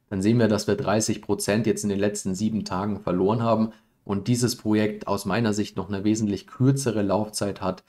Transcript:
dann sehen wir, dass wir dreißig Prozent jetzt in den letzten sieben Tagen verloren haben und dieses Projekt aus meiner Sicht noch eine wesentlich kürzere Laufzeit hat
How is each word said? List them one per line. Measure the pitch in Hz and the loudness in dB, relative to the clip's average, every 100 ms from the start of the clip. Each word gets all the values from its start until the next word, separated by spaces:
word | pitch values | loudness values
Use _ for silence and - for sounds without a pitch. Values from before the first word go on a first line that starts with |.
| _ | _
dann | 98 | 0
sehen | 101 117 | 4 4
wir, | 107 | 4
dass | 104 - | 2 0
wir | 101 | 0
dreißig | 90 107 110 104 | 0 0 0 -4
Prozent | - 101 - 104 110 | -2 -2 0 0 0
jetzt | 101 | 0
in | 104 | -2
den | 98 | 0
letzten | 101 104 98 | 0 -2 -6
sieben | 92 107 107 | -2 -2 -2
Tagen | 90 92 104 98 | -4 -4 -4 -4
verloren | - 90 95 117 | -2 2 2 2
haben | 117 113 110 - _ _ | 2 2 0 -4 _ _
und | - 98 98 | -6 -4 0
dieses | 120 120 | 2 0
Projekt | - 107 107 107 104 - | 0 0 2 2 -2 -4
aus | 104 | -4
meiner | 101 101 113 | -2 0 0
Sicht | 104 101 - | 0 -2 -6
noch | 92 | -6
eine | 98 | -2
wesentlich | 104 110 107 95 - | 0 0 0 -4 -8
kürzere | - 127 139 123 107 | 2 2 4 0 0
Laufzeit | 98 95 107 - 101 95 | 0 0 -2 -4 -4 -4
hat | 92 92 | -6 -6